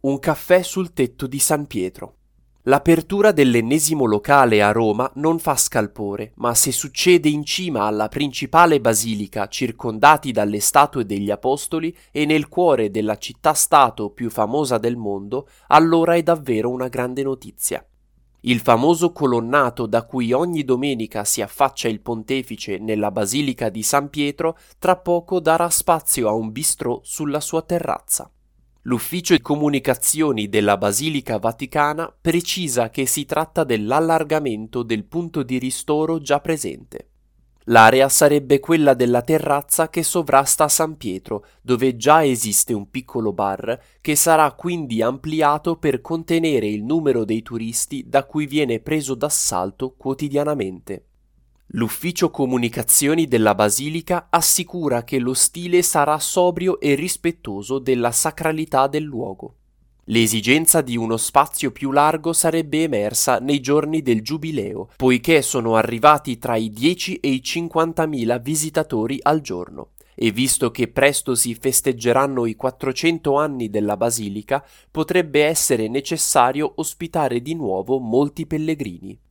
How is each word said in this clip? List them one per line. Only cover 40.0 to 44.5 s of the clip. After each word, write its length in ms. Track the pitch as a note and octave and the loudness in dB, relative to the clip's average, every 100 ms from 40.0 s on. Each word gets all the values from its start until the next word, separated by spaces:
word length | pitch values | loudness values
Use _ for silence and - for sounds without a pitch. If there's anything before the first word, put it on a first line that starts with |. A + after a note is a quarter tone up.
sovrasta 640 | D#3+ F3+ D3+ C3+ C#3 - D3+ | -2 -2 2 2 4 2 2
San 300 | - D#3+ D3+ | 2 -2 -4
Pietro, 480 | A2 F#2 - G#2 _ _ | -8 -10 -8 -10 _ _
dove 340 | - B2 C3 A#2+ | -2 0 0 2
già 260 | B2 D#3 | 4 6
esiste 500 | D3+ A#2+ A2 G2+ - | 4 0 -2 -2 0
un 180 | A2 G2+ | -4 -6
piccolo 420 | C3 B2 B2+ A2 | -12 -8 -4 -4
bar, 480 | F#2+ G2 F#2+ G#2+ B2 _ _ | -2 -4 -4 -6 -6 _ _
che 140 | - C#3+ | -4 0
sarà 360 | E3 D#3 D3+ | 4 4 4